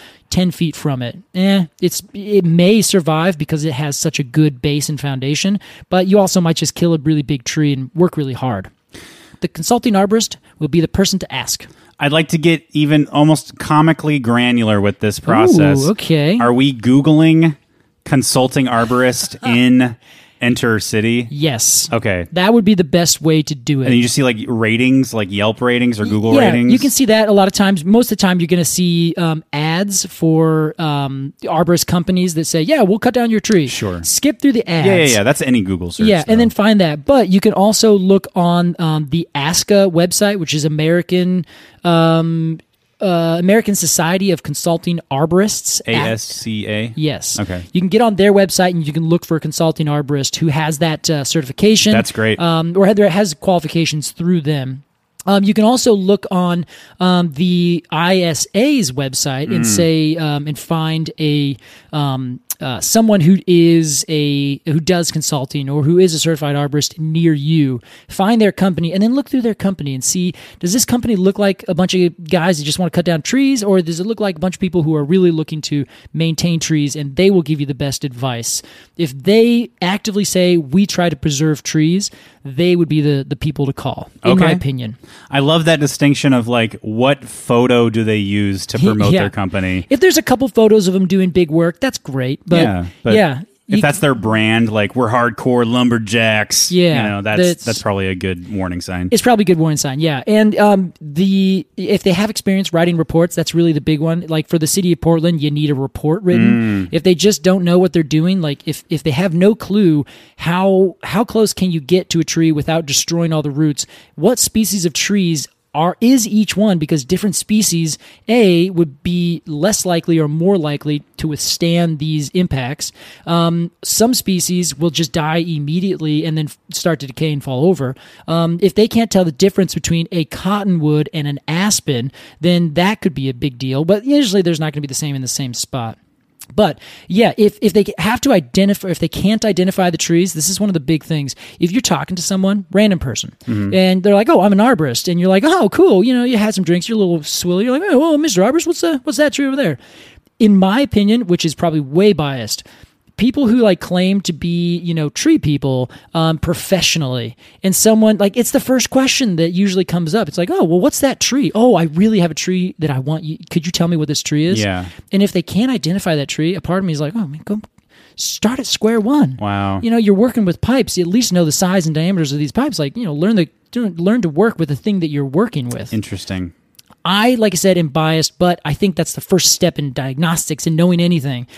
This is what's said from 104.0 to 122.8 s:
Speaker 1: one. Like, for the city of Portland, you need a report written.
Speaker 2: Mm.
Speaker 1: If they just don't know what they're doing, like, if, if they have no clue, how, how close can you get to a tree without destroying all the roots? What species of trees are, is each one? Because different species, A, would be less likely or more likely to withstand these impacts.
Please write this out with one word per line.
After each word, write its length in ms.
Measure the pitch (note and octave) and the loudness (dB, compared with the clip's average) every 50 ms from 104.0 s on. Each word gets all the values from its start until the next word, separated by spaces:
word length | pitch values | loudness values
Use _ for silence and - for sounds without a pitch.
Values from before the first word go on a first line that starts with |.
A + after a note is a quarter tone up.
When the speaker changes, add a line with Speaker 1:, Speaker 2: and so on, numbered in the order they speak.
Speaker 1:
one. 240 | D#3 E3 E3 F3 F3 D#3 | 0 -2 -2 -4 -4 -4
Like, 200 | D#3+ D#3 D3+ - | -4 -4 -4 -2
for 100 | F3 E3 | -2 -2
the 80 | D#3+ | 0
city 240 | D3 - G3 F3+ F3+ | 0 -2 0 0 0
of 80 | E3+ - | 0 0
Portland, 400 | - E3 E3 E3 D#3 F3 E3+ D3 | 2 2 2 2 2 0 0 0
you 100 | C#3+ D3+ | -2 -2
need 180 | D3 D3+ D3+ D3 | -2 -2 0 0
a 40 | C#3+ | 0
report 480 | C3 C3+ - _ - - D3+ E3 A3 G3 | -2 -4 -6 _ -4 -2 -2 -2 0 0
written. 640 | F3+ F3 A2+ A2+ A#2 A#2+ A#2 A2+ A2 G2+ G2 F#2 | 0 2 4 4 4 4 2 2 0 0 -2 -2
Speaker 2:
Mm. 20 | F2 | -2
Speaker 1:
If 140 | - E3 - | -4 0 2
they 100 | F#3+ F3+ | 2 2
just 300 | C#3+ F#3 G#3+ G3+ - - | 4 2 0 0 2 2
don't 180 | F#3 F#3 G3 | 2 2 2
know 160 | F3 E3+ F3 F3+ | 2 2 2 4
what 140 | F#3 F3+ | 2 2
they're 100 | - E3+ | 2 0
doing, 380 | D#3 B2+ D#3 D#3 D#3+ F#3 F#3+ F#3+ | 0 2 0 0 2 2 0 0
like, 220 | D#3+ D3 C#3+ - - | -2 -4 -6 -6 -6
if, 160 | D#3+ D3 - - - | -8 -8 -8 -8 -6
if 140 | E3 C#3+ - | -6 -4 -2
they 80 | D#3+ | -2
have 200 | B2+ D3 F#3+ F#3+ D#3 | -2 0 -2 0 0
no 200 | F3 F#3 G#3+ A3+ | 2 2 2 2
clue, 500 | - - - G3 G#3+ G3+ E3 D3+ D3 C3 - - - - _ _ - | 0 -4 -2 0 2 4 4 2 2 0 -4 -10 -20 -20 _ _ -8
how, 580 | - D#3+ F3 F#3 F#3+ G3 F#3+ F#3 G3 F3+ - _ - | -4 -2 -2 0 2 2 4 2 2 0 -2 _ -12
how 200 | - C#3+ G3+ A#3 | -4 -2 -2 -2
close 280 | - - A3+ G#3+ G3 | 0 0 0 0 0
can 180 | - - F#3 F#3 | 0 -2 -2 -2
you 100 | E3 D#3+ | -2 -4
get 300 | C3 B2 E3+ F#3 - - | -2 0 0 0 0 0
to 100 | - E3 | -2 -2
a 40 | D#3 | -2
tree 260 | - - E3 E3 D#3+ | 0 0 0 2 2
without 340 | D#3 D3 - - D#3+ E3 D#3+ | 2 0 -2 -2 -2 -2 -2
destroying 460 | C#3 C3+ - - - E3+ E3+ E3+ D#3+ | -2 -4 -4 -2 -2 -2 -2 -2 0
all 100 | D#3+ D#3 | -2 -2
the 80 | D3 D3 | -2 -4
roots? 360 | C3 D3 D#3 D3+ C3+ - - _ - - - _ _ | -2 0 0 0 0 -4 -8 _ -12 -20 -20 _ _
What 220 | - D#3 A3+ B3+ - | 0 0 0 2 2
species 460 | - - - A3 A3 - G3+ G3+ E3 | -2 -2 0 0 0 0 -2 -2 -2
of 80 | E3+ | -2
trees 540 | - - - - G3+ G3+ F#3 E3+ D#3+ C#3 - - _ _ _ _ | -2 -2 -2 0 0 0 2 0 0 -2 -4 -10 _ _ _ _
are, 240 | - D3 E3 F3+ - - | -4 -2 -2 -2 0 2
is 260 | A3+ B3 C4+ B3+ A3 | 4 4 4 4 2
each 300 | G3 G#3 G#3+ G#3 - - | 2 0 0 0 0 0
one? 220 | F#3+ G#3+ G#3+ F#3 D#3+ | 0 2 2 2 0
Because 260 | D#3 - E3 D3 B2 | 0 -2 -2 -2 -2
different 320 | B2+ F#3 F3+ G#3 G3+ - | -2 -4 -2 -2 -2 -4
species, 600 | - - - G#3+ A3 F#3+ - E3+ E3 E3 D#3 D3 - - - - _ - | -4 -4 0 0 0 2 0 0 -2 -2 -2 -4 -8 -12 -20 -20 _ -4
A, 440 | - A3+ B3 G#3+ F#3 F3 E3+ F3 F#3+ | 0 2 4 4 4 4 4 2 0
would 340 | F#3 E3 E3+ C#3+ C3 _ - | 2 0 -2 -2 -2 _ -6
be 360 | F3+ F3 F3 F3 E3+ E3+ - _ | -4 -2 0 0 -2 -2 -4 _
less 400 | E3+ D3+ D3 E3 G#3+ G#3+ - - | -8 -6 -2 -2 -2 -2 -2 -2
likely 320 | F#3 E3+ E3+ - F3 E3 D#3+ | -2 -2 -2 0 0 0 0
or 80 | D3+ | 0
more 320 | D3 D3+ D#3+ E3+ G3 G3+ F3+ | 0 -2 0 0 2 2 0
likely 460 | D3+ D3+ D3 C#3+ - D3+ D3+ D3 - _ _ - | 0 -2 -6 -6 -4 -4 -4 -4 -6 _ _ -8
to 100 | - D#3+ | -6 -6
withstand 720 | D3 - - - - - E3+ E3+ E3+ E3+ E3+ E3 D#3+ C#3 | -4 -4 -4 -6 -4 -2 0 0 2 2 0 0 -2 -4
these 280 | D#3 D#3 D#3 D3+ C#3+ C3 | -4 -4 -2 -2 -4 -2
impacts. 600 | - F3+ F3+ - - C3+ B2+ B2 D3+ - | -2 -2 -2 0 -2 -4 -4 -6 -8 -8